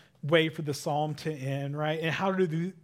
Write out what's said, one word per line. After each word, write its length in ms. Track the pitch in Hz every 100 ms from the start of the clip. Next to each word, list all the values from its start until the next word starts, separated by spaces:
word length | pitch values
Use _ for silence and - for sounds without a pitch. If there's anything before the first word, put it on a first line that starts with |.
| - _
way 240 | 143 165 160
for 140 | 160
the 120 | 151
psalm 400 | 139 165 147 151 143
to 160 | 160
end, 440 | 147 135 139 139 147
right? 240 | 151 160
And 100 | 165
how 200 | 143 196
do 140 | 190 180
th-, 280 | 160 180 -